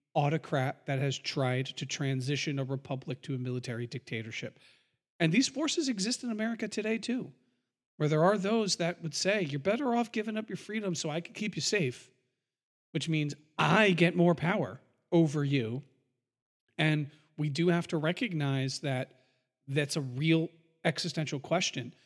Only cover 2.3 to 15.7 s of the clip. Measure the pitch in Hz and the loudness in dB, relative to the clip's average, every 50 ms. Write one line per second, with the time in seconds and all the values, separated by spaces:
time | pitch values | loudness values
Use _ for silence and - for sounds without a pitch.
2.3 | 147 135 - 160 143 139 135 127 139 135 139 - 139 135 - - 135 135 - - | -2 -2 -2 -2 -2 -4 -4 -4 -4 -6 -6 -6 -8 -8 -6 -8 -10 -8 -8 -8
3.3 | 139 127 127 127 123 123 120 - 120 117 120 117 - 127 - - 123 110 110 113 | -6 -6 -4 -4 -6 -6 -6 -6 -6 -6 -6 -8 -8 -12 -10 -8 -8 -8 -6 -8
4.3 | 110 - - 113 - _ - - - _ _ _ _ _ _ _ _ - 170 160 | -10 -10 -10 -10 -12 _ -20 -20 -20 _ _ _ _ _ _ _ _ 0 0 2
5.3 | 160 226 269 - - 254 320 294 - - 311 262 247 190 185 220 247 - - 240 | 4 4 2 2 0 -2 -2 0 0 0 0 0 -2 -2 -2 -2 -4 -4 -4 -6
6.3 | 220 208 220 226 233 220 226 208 - - 208 214 226 226 214 - 240 262 180 135 | -4 -2 -2 -4 -4 -4 -6 -4 -4 -4 -2 -2 -2 -2 -2 -4 -4 -4 -6 -8
7.3 | - _ _ _ _ _ _ _ _ _ _ _ _ - 151 147 156 156 160 185 | -12 _ _ _ _ _ _ _ _ _ _ _ _ -2 0 2 4 6 6 6
8.3 | 214 214 180 196 220 233 220 190 - - 175 165 175 - 170 160 143 - - 185 | 6 4 2 2 2 2 2 0 0 0 -2 -2 -2 -4 -8 -8 -6 -2 0 0
9.3 | 202 214 185 143 139 143 135 185 208 240 294 254 233 233 240 226 - 220 214 226 | 2 2 0 -2 -2 -2 0 0 0 0 0 0 2 2 0 0 -2 -4 -4 -2
10.3 | 214 220 214 - 196 - - - 208 220 208 196 175 - - 160 147 170 170 - | -4 -4 -6 -6 -8 -10 -8 -6 -6 -4 -2 -2 -2 -2 -4 -4 -4 -4 -6 -8
11.3 | - - 208 208 - 170 139 - - 208 165 127 123 - - - _ _ _ _ | -8 -8 -6 -6 -4 -4 -2 0 0 2 2 0 -2 -6 -12 -20 _ _ _ _
12.3 | _ _ _ _ _ _ _ _ _ _ _ _ - 160 - 165 160 156 151 147 | _ _ _ _ _ _ _ _ _ _ _ _ -4 -4 -2 0 0 0 0 -2
13.3 | 139 - _ _ _ - 156 151 170 208 220 202 185 160 170 175 - 175 170 175 | -4 -8 _ _ _ 0 4 6 6 8 8 6 6 6 4 4 6 6 4 4
14.3 | 170 - 143 165 202 208 143 95 95 - - _ _ _ _ _ - 170 165 151 | 4 4 2 0 0 0 -2 -4 -6 -10 -16 _ _ _ _ _ 4 6 6 6
15.3 | 135 156 143 139 139 139 117 110 | 4 0 0 2 2 2 2 0